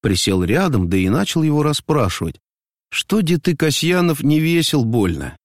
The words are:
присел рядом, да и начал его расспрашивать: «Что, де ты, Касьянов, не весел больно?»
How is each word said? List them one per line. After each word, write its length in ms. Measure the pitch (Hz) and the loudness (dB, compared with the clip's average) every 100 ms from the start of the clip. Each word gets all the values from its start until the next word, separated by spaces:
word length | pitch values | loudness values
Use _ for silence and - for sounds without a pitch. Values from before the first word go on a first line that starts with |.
присел 420 | 110 92 - 95 | 0 0 0 0
рядом, 460 | 87 123 190 117 87 | 0 0 0 0 0
да 80 | 95 | 0
и 100 | 92 | 0
начал 360 | 135 196 165 | 0 -2 -2
его 200 | 156 147 | 0 0
расспрашивать: 760 | 151 147 - 151 98 - 80 - _ _ _ _ _ | 0 -4 -2 0 0 -2 -8 -10 _ _ _ _ _
«Что, 300 | - - 214 | -8 -2 0
де 160 | 165 170 | 2 0
ты, 180 | - 156 | 0 0
Касьянов, 680 | 160 139 165 180 175 151 | 0 0 0 2 2 2
не 160 | 139 156 | 2 2
весел 460 | 160 170 160 147 113 | 2 2 2 0 2
больно?» 520 | 120 95 78 67 - | 2 0 -2 -8 -12